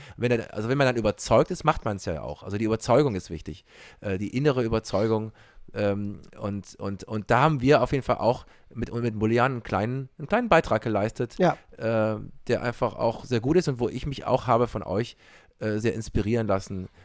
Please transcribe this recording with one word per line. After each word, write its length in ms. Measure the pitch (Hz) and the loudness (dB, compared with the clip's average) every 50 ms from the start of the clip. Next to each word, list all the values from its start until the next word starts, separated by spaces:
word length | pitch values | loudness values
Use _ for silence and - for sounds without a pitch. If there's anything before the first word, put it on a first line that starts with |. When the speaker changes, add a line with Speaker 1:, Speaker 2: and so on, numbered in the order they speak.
| - - - - | -20 -18 -10 -2
Speaker 1:
wenn 140 | 110 123 | 0 2
er, 220 | 120 113 110 - - | 2 0 0 -4 -6
also 140 | - 107 113 | -4 -2 0
wenn 100 | 131 143 | 2 4
man 100 | 139 127 | 4 2
dann 100 | 123 120 | 2 2
überzeugt 540 | 107 107 101 - - - 117 113 156 - | 2 0 0 0 0 4 4 4 4 4
ist, 120 | 185 - - | 0 -2 0
macht 220 | 151 160 - - | 0 0 0 0
man's 180 | 113 104 95 - | -4 -4 -4 -4
ja 180 | - 85 73 | -6 -6 -6
auch. 220 | - 64 76 - - | -6 -8 -10 -10 -10
Also 140 | - 98 104 | -6 -4 -2
die 80 | 113 | 0
Überzeugung 500 | 110 110 110 - - 120 127 151 139 107 | 0 0 0 2 4 4 6 6 4 0
ist 140 | 92 - - | -4 -6 -6
wichtig. 340 | 87 80 - - 78 - _ _ - - - - - - | -10 -10 -10 -12 -14 -14 _ _ -20 -20 -20 -20 -18 -10
Äh, 160 | - 104 95 95 | -6 -4 -4 -4
die 180 | 104 95 - | -4 -4 -2
innere 260 | 123 143 151 131 127 120 | 0 2 2 2 2 0
Überzeugung, 420 | 113 113 110 - - - 95 107 113 110 110 110 110 - - - - - - - - - | 0 0 -2 -2 0 0 2 2 2 2 0 -2 -4 -10 -16 -20 -20 -20 -20 -18 -12 -4
ähm, 460 | 98 104 101 101 101 101 101 104 - - - - - | -2 0 0 0 0 -4 -6 -8 -10 -14 -20 -14 -8
und, 340 | - 104 101 101 95 - - - | -6 -6 -6 -6 -8 -12 -12 -10
und, 240 | 104 98 101 95 - | -8 -8 -8 -8 -8
und 260 | - 113 110 101 - | -6 -6 -6 0 2
da 120 | 120 120 | 4 4
haben 200 | 139 160 156 135 | 4 4 4 4
wir 220 | 120 135 151 131 117 | 4 4 4 6 4
auf 80 | 127 | 2
jeden 120 | - 139 123 | 0 -2 0
Fall 140 | - 123 - | 0 -2 2
auch 300 | - 110 127 - - - - - _ - - | 2 0 0 0 -4 -18 -20 -20 _ -16 -10
mit, 180 | - 113 - | -8 -8 -6
mit 220 | - 117 117 120 107 | -4 -4 -2 -2 -2
Mulian 380 | 104 107 110 113 120 120 135 | 0 0 2 4 4 2 2
einen 120 | 135 120 110 | 0 -2 -6
kleinen, 460 | - - 95 104 117 127 135 135 131 _ - | -2 0 0 0 0 -2 -4 -8 -10 _ -12
einen 100 | 151 - | -6 -2
kleinen 220 | - 233 247 226 | 0 0 2 4
Beitrag 320 | 180 165 165 - 113 110 | 4 4 4 4 0 0
geleistet, 540 | - 120 107 101 101 110 110 - 127 117 - - | 0 0 0 0 0 0 -2 -4 -6 -4 0 2
Speaker 2:
Ja. 200 | 185 170 - - - _ - - | 2 2 2 0 -6 _ -12 -6
Speaker 1:
äh, 420 | 120 113 117 110 110 110 110 107 107 - - - - - | -2 0 2 2 2 0 0 -4 -8 -12 -16 -10 -4 -2
der 160 | 120 104 - | -2 0 0
einfach 320 | 120 117 - 131 113 101 | -2 -4 -2 -2 -4 -2
auch 280 | - - 113 113 - - | 0 -2 -2 -2 -2 -4
sehr 160 | - 123 117 | -2 -2 0
gut 160 | 110 131 160 180 | 2 4 2 2
ist 100 | 170 - | 2 2
und 120 | 135 117 | -2 -2
wo 80 | 123 98 | -2 -2
ich 200 | - 123 - - | -2 -4 -6 -6
mich 180 | 101 - - | -8 -6 -2
auch 220 | - 123 127 - 123 | 0 0 0 2 4
habe 200 | 120 117 120 113 | 4 4 4 2
von 140 | - 113 | -2 -6
euch, 340 | 92 - 87 101 120 - - _ _ - - - - _ _ - | -6 -2 -2 -2 -2 -4 -6 _ _ -20 -20 -20 -20 _ _ -6
äh, 180 | - 107 107 107 | -4 -2 -2 0
sehr 160 | 107 117 - | 0 0 -2
inspirieren 540 | 107 110 - - 117 101 104 117 120 113 101 | -2 -4 -4 -2 -2 0 2 0 0 2 2
lassen. 400 | 98 95 - - 98 95 92 - _ - - | 0 0 -2 -4 -8 -8 -10 -10 _ -20 -20